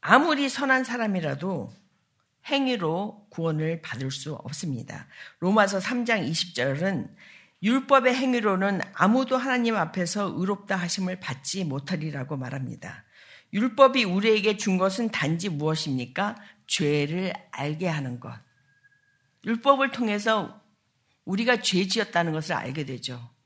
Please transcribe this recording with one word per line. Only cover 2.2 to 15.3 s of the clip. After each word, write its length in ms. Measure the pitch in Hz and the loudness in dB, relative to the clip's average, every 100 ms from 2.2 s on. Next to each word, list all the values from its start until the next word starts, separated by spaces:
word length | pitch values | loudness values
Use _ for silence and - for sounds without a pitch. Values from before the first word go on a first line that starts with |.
| _ _ - | _ _ -4
행위로 800 | 277 269 240 165 165 208 - _ | 0 0 0 0 -2 -4 -8 _
구원을 540 | - 165 156 156 165 | -4 -2 0 -2 -4
받을 280 | - 117 131 | -6 -6 -6
수 240 | 135 - | -6 -8
없습니다. 720 | 143 131 139 170 123 - - - - - - | -10 -8 -6 -4 -6 -8 -14 -14 -20 -20 -4
로마서 400 | 180 214 196 196 | 2 4 4 2
삼 260 | 190 247 233 | -2 -4 0
장 180 | 220 | 0
이십 300 | 135 160 180 | 0 -2 -4
절은 600 | - 131 139 185 175 - - - - _ _ | -2 -2 0 0 -2 -6 -12 -20 -20 _ _
"율법의 520 | 196 262 262 269 254 | 0 2 4 4 6
행위로는 680 | 254 262 247 214 190 196 190 - | 2 2 2 2 2 2 0 -4
아무도 420 | - 190 240 254 254 | 2 4 4 4 0
하나님 400 | 262 247 233 220 | 0 0 2 0
앞에서 560 | 160 185 170 208 196 - | -2 -2 -2 -2 -2 -2
의롭다 400 | 185 196 202 190 | -2 -4 -4 -4
하심을 440 | 175 185 185 185 | -2 -2 -4 -4
받지 440 | - 139 - 196 | -8 -8 -6 -4
못하리라"고 720 | 175 135 139 170 156 143 131 147 | -4 -4 -4 -4 -4 -6 -8 -8
말합니다. 680 | 127 135 127 120 107 - - - - - _ | -6 -8 -8 -10 -14 -16 -20 -20 -20 -20 _
율법이 520 | 190 247 226 269 262 | -2 -2 6 6 6
우리에게 520 | 214 185 220 220 208 208 | 2 2 4 4 2 0
준 220 | - 185 | 2 2
것은 320 | 190 190 226 | 2 2 -2
단지 380 | - 143 | 0 0